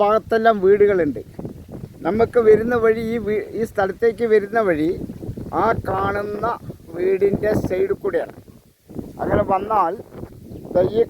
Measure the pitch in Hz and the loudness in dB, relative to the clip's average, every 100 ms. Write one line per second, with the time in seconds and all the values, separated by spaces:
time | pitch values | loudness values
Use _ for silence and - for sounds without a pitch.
0 | 208 214 - 226 226 214 185 202 202 185 | 2 2 0 2 2 4 4 6 6 4
1 | 151 110 - - - - - - - - | 0 -4 -10 -14 -14 -14 -16 -16 -16 -8
2 | 165 214 226 240 220 214 226 240 220 226 | -2 0 2 4 6 6 4 2 2 0
3 | 220 233 202 214 - 202 220 - 190 185 | -2 -4 -4 -4 -4 -6 -6 -2 -4 0
4 | 233 190 233 214 202 226 202 151 160 190 | 0 0 2 2 2 0 0 2 0 -2
5 | - - - - - 151 214 - - 190 | -8 -12 -12 -12 -6 -2 0 0 -4 -2
6 | 196 202 208 208 226 - - - - 170 | -2 -2 -6 -4 -4 -6 -10 -16 -12 -4
7 | 185 190 202 - 214 208 - 185 196 - | 0 2 2 2 0 0 0 0 0 -2
8 | 392 226 - - - - _ _ - - | -2 -2 -4 -10 -20 -20 _ _ -18 -14
9 | - - - 202 196 190 208 214 170 208 | -12 -8 -2 0 2 0 0 0 0 -2
10 | - - - - - - - 180 185 214 | -10 -16 -16 -16 -18 -16 -4 0 0 0